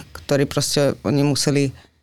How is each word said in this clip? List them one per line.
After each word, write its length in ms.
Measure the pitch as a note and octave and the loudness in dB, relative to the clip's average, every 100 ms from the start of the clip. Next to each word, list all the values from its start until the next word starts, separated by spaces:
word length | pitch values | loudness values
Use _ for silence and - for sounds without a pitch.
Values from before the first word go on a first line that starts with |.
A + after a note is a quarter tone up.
| - - | -6 -14
ktorý 280 | - C#3+ | -2 0
proste 360 | C#3 - C3+ - C#3 B2+ | 0 -2 -2 0 0 0
oni 220 | - C#3+ | -2 0
museli, 460 | C#3+ C3+ - C#3 C#3 - - _ | 2 0 0 0 0 -4 -20 _